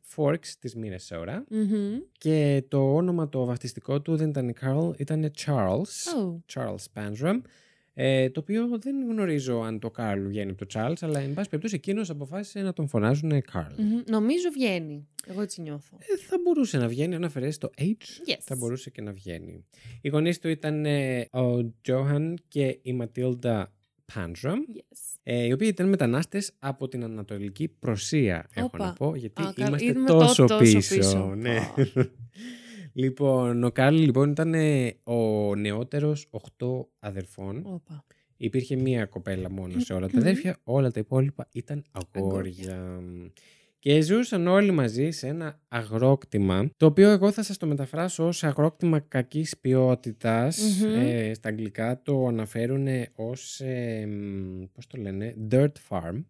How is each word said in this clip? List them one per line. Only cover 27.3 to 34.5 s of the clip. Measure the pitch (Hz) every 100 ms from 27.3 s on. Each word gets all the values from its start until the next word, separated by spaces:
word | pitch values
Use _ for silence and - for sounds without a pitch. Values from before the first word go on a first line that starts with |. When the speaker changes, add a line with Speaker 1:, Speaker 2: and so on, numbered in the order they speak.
| 104 101 95 151
Speaker 1:
Προσία, | _ 123 104 - 156 113 85 -
έχω | - 247
Speaker 2:
Όπα. | - 185
Speaker 1:
να |
πω, | 175 143 151
γιατί | 113 -
Speaker 2:
Α, | 190 185
κα-, | 131
Speaker 1:
είμαστε | 143
Speaker 2:
είδαμε | - 262 262
Speaker 1:
τόσο | 165 160 151 123
Speaker 2:
τό-, | 110
τόσο | 117 104
Speaker 1:
πίσω. | 98 98
Speaker 2:
πίσω. | 95 98 95
Speaker 1:
Ναι. | 98 120 113 - - 139
Speaker 2:
Πω. | 131
Speaker 1:
<laughs> | 107 - 117 - 240 240 240 220 160
Λοιπόν, | 127 131 127 143 131 123 120
ο | 120
Καρλ, | - 131 160
λοιπόν, | 156 127 143
ήταν, | 147 165